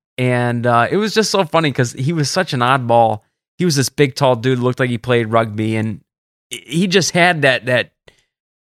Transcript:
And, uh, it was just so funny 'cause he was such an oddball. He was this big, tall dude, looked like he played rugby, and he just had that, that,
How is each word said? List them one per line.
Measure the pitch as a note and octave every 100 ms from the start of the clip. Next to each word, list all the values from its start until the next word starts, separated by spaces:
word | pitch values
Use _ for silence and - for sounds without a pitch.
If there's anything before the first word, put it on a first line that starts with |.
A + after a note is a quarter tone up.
| _ -
And, | B2+ B2 A#2+ A#2+ A#2+
uh, | A#2 A#2
it | F3+
was | G#3+
just | A3 G#3
so | G3
funny | F3 E3 D#3
'cause | B2 A#2+
he | - C3
was | E3+ C#3
such | F#3 F#3
an | C3
oddball. | B2 C3+ A#2+ A#2 A2+ G#2+ _ _ _ -
He |
was | F3
this | C#3 B2
big, | - D3
tall | - C#3 A#2+
dude, | B2+ C3
looked | B2 B2
like | B2+
he | A#2+
played | B2 A#2+ A2
rugby, | A2+ A2+ G#2 A2 A2
and | A2 G#2 _ _ _ _ -
he | A#2 F2 D3+ G3
just | F#3+ D#3
had | F3+ F3 E3
that, | C#3 B2 A#2
that, | B2 G2 _ _ _ _ _ _ _ _